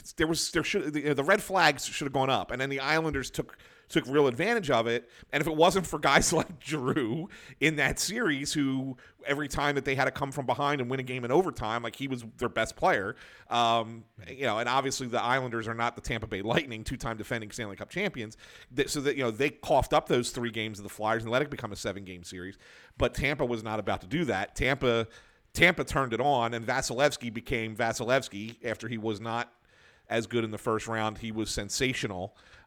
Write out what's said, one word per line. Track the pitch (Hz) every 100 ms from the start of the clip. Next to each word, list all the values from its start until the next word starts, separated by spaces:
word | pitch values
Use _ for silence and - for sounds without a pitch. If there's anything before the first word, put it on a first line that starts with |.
| - -
there | 160
was, | 160 -
there | 170
should, | - 202 151
the, | 151
you | 147
know, |
the | 143
red | 151 202
flags | - 190 165 135 -
should | - 143
have |
gone | 135 131
up, | 120 90
and | 123
then | 135
the | 139
Islanders | 135 160 160 139 127
took, | - 139 - - - -
took | 170 -
real | 143 139
advantage | 120 190 233 156
of | 120 113
it. | 117 - - -
And | 143
if | 151
it | 156
wasn't | 175 190 170
for | 156
guys | 151 147 143
<laughs> |
like | 170 - 170
Giroux | - 151 127 135 110 147 180 - - -
in | 147 151
that | 135 -
series, | - 220 214 139 143
who | 156 135 135 131 127 - _ -
every | 143 147
time | - 143 139
that | 135
they |
had | 135 135
to |
come | - 139
from | 135 127
behind | 123 143 143
and | 120
win | 131
a |
game | 127 127
in | 120
overtime, | 147 185 151 110 117
like, | 117 -
he | 135
was | 127 113 -
their | 120
best | - 110 -
player, | 180 139 98 123 - - -
um, | 117 117 117 113 113 110 - 98
you | 131 135
know, | 107
and | 120
obviously | 131 135 127 127
the | 117
Islanders | 117 131 127 113 110
are | 117
not | 117 -
the |
Tampa | - 117 107
Bay | 98
Lightning, | 107 131 139 110
two-time | 110 131 117 110
defending | 104 120 107
Stanley | - 107 95
Cup | 104
champions, | 180 202 139 107 - - - - 127
th-, | 135
so | 151
that, | 139 135
you |
know, | 123
they | 110 147
coughed | - - 143 -
up | 147 -
those | 135 120
three | - 120
games | 110 110 104
of |
the | 101
Flyers | - 107 113
and | 113
let | 123
it | 147
become | 143 110
a | 98
seven-game | 110 95 92 90
series. | 87 92 90 - - - - -
But | 123
Tampa | - 131 147 127
was | 120
not | 110 107
about | 101 95
to | 92
do | 151 151
that. | 95 104 -
Tampa, | 131 139 131 117 110 - - _ _
Tampa | - 170 170
turned | 131 147 131
it | 113
on, | 143 135 117 117
and | 113
Vasilevsky | 127 - 120 143 139 120
became | 110 - 123 110 110
Vasilevsky | 117 113 117 135 120 101 110 117 120
after | 110 110
he | 117
was | 110 101
not | 113 117 120 _ _ _ - _ -
as | 117 107
good | 117
in | 113
the | 107
first | - 110 113
round. | 113 107 107
He | 113
was | 107 107
sensational. | - 101 - 131 127 113 92 92 - - -